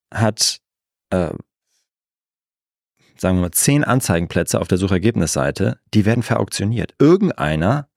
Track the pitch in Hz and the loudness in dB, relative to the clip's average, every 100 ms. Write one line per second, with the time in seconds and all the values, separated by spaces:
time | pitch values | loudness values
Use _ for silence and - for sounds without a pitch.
0 | _ - 110 110 - - _ _ _ _ | _ -2 -2 0 -2 -4 _ _ _ _
1 | _ 92 82 - - _ _ _ _ _ | _ -4 -4 -6 -14 _ _ _ _ _
2 | _ _ _ _ _ _ _ _ _ _ | _ _ _ _ _ _ _ _ _ _
3 | _ - 92 92 87 - - 143 147 127 | _ -6 0 0 0 0 2 2 2 0
4 | - 85 85 - 85 - - 90 95 92 | 2 0 0 -2 -2 -2 0 0 0 0
5 | 101 110 82 - 69 - 104 127 _ 110 | 0 0 -2 -2 -2 -2 -4 -4 _ 0
6 | 101 120 - 110 101 - 101 117 - - | 2 0 0 -2 -2 -4 -4 -2 -6 2
7 | 143 185 190 - 76 78 87 143 143 | 4 4 2 -2 -2 0 0 0 -4